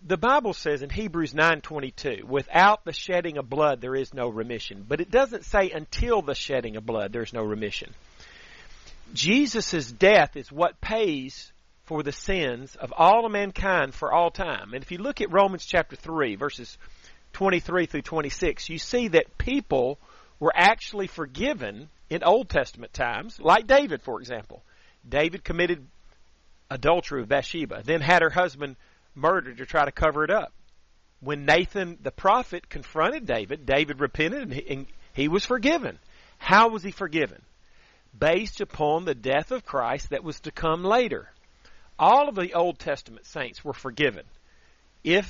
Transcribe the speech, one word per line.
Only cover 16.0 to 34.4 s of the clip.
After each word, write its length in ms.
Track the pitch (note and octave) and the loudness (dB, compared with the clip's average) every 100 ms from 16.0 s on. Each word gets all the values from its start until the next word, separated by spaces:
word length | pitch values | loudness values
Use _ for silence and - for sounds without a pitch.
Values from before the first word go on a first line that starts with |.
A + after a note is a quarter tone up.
| D#3+ D#3+ C3 G2 | -8 -2 -2 -2
verses 420 | C#3 - A#2 - - - - - - | -6 -8 -16 -18 -20 -20 -20 -20 -20
twenty-three 520 | - G3 F3 - F3+ E3 | -2 0 0 0 -2 -2
through 160 | D3+ | -4
twenty-six, 680 | - D#3+ C#3+ - F3 - - | -4 -4 -4 -2 -2 -2 -8
you 80 | D#3+ | -10
see 300 | - B3 A#3 | -4 -2 4
that 280 | D#3+ - - | 4 4 -2
people 600 | B3 C#4 - C3 B2+ D3 - - - _ | -2 -2 0 0 0 -4 -14 -20 -20 _
were 140 | D3+ F3 | 0 6
actually 520 | F#3 A3+ - G#3 F#3+ | 6 4 -2 -8 -8
forgiven 840 | - C#3+ C3+ B3+ A3+ G#2+ G#2 D#3 _ - | -8 -10 -2 -2 -2 -6 -10 -18 _ -8
in 120 | E3 | 0
Old 260 | E3 A3 A3 | 4 4 4
Testament 440 | D#3+ B2 - A#2 | -2 -2 -8 -14
times, 460 | - B2 A2 E3+ - | -4 -4 -4 -8 -2
like 260 | D#3 G#3+ G#3+ | 4 4 6
David, 380 | C#4 C#4 D3 | 4 4 -4
for 160 | - G#2+ | -6 -10
example. 420 | A#2+ A2+ - - _ _ - _ B2 | -8 -12 -12 -20 _ _ -20 _ -4
David 360 | C3+ D#3+ F#3 | 0 0 -2
committed 440 | - E3 F3 E3+ C3 - - _ _ _ _ _ _ | -6 0 0 0 -8 -20 -20 _ _ _ _ _ _
adultery 520 | C3 C#3+ F3 - C#3+ | -2 2 2 0 -8
with 80 | G#2+ | 0
Bathsheba, 520 | C#3 - E3+ B2+ G#2 | 0 0 -8 -8 -8
then 180 | A2+ D#3+ | -2 0
had 200 | C#3+ F3+ | 4 4
her 80 | E3 | 4
husband 460 | F3 F3+ C3+ C#3+ B2+ _ _ _ C3+ | 2 -2 -4 -12 -12 _ _ _ -2
murdered 400 | D3+ F#3 C3 A#2+ | 0 0 -2 -12
to 80 | C3 | -2
try 200 | D#3+ C#3+ | 0 0
to 60 | |
cover 340 | - D#3+ D3 D#3 | 2 0 2 0
it 40 | |
up. 220 | G#3 - - - _ _ _ _ _ | 0 -2 -12 -20 _ _ _ _ _
When 240 | C3 D3 C#3+ | -8 -2 4
Nathan 520 | E3 F#3 G3+ F3 E3+ | 4 4 -4 -6 -8
the 80 | C3+ | -10
prophet 560 | - F#3+ A#3+ B3 F3 - | 0 2 4 0 -10 -12
confronted 580 | D3 - D#3 F3+ D4+ G3+ | -14 -6 0 0 0 -2
David, 400 | A#2 G2 D3+ C3 | -4 -4 -8 0
David 360 | C#3 D3+ C3+ | 2 2 -2
repented 400 | C#3 - D#3 C#4 | -2 0 -2 -4